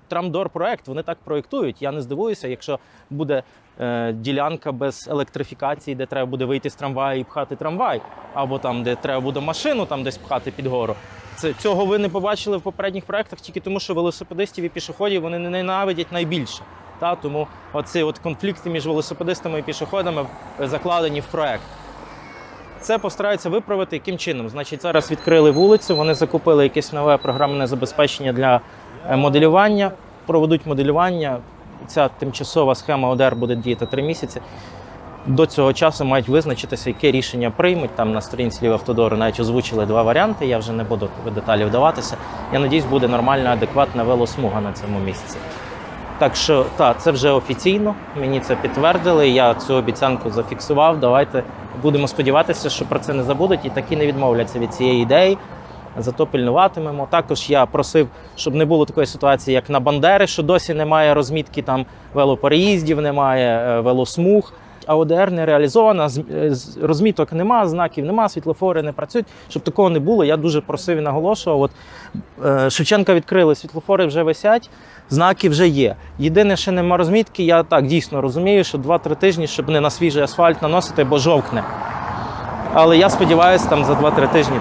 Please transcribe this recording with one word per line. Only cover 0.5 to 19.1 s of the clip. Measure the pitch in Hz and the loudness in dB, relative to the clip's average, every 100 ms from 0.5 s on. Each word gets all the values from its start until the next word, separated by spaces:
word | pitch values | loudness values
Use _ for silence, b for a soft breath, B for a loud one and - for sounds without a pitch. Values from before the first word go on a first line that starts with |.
| 165 190 226 - | -6 -6 -6 -10
вони | 139 | -10
так | - 170 | -10 -10
проєктують. | - 147 - 277 151 - | -8 -8 -6 -6 -6 -6
Я | 139 | -8
не | 147 | -8
здивуюся, | 123 143 220 208 131 | -8 -6 -6 -6 -10
якщо | 127 - 135 b b - | -10 -8 -10 b b -14
буде, | 143 147 135 b b _ - | -8 -4 -4 b b _ -10
е, | 123 117 117 | -6 -4 -4
ділянка | 113 113 139 147 160 151 | -6 -6 -4 -4 -6 -8
без | 123 139 - - | -6 -6 -8 -6
електрифікації, | 147 139 - - - 139 147 - 131 | -6 -6 -8 -12 -8 -8 -6 -10 -10
де | 131 | -8
треба | 135 127 | -6 -6
буде | 127 127 | -4 -4
вийти | 139 143 | -4 -6
з | - | -8
трамвая | 139 131 135 135 | -8 -4 -4 -4
і | |
пхати | 127 151 135 135 | -6 -8 -8 -8
трамвай, | 156 180 240 120 - - - | -8 -4 -4 -4 -8 -20 -12
або | 139 135 135 | -8 -6 -6
там, | 131 120 | -6 -4
де | 120 120 | -4 -4
треба | 139 131 | -4 -4
буде | 131 139 | -4 -6
машину | 147 160 302 262 185 | -6 -6 -4 -4 -4
там | 139 | -6
десь | 131 - | -8 -10
пхати | - 127 135 | -8 -8 -6
під | - 131 | -8 -4
гору. | 127 113 104 - - - - | -4 -4 -6 -12 -20 -20 -8
Це, | 160 | -8
цього | 139 214 185 196 | -4 -2 0 0
ви | 208 | 0
не | 202 | -2
побачили | 190 196 208 208 190 | -4 -4 -4 -4 -6
в | |
попередніх | 190 - 196 190 - | -6 -8 -8 -8 -8
проєктах | 202 220 175 | -8 -8 -14
тільки | - 175 | -14 -12
тому, | 190 190 | -8 -8
що | - | -6
велосипедистів | 170 175 - - 170 202 - 170 | -2 -2 -4 -10 -8 -8 -6 -8
і | |
пішоходів | 175 - 156 208 190 | -8 -12 -6 -4 -2
вони | 165 170 | -4 -8
не | 175 | -6
ненавидять | 180 185 190 196 170 170 | -6 -4 -4 -4 -4 -6
найбільше. | 175 156 170 117 - - - - - | -6 -4 -4 -6 -12 -18 -20 -20 -8
Та, | 170 175 | -6 -4
тому | 147 147 151 - - | -6 -6 -8 -12 -10
оці | 147 143 175 | -10 -6 -4
от | 156 147 | -4 -4
конфлікти | 170 151 196 175 175 | -10 -8 -8 -8 -8
між | 165 147 | -6 -4
велосипедистами | 156 147 | -4 -6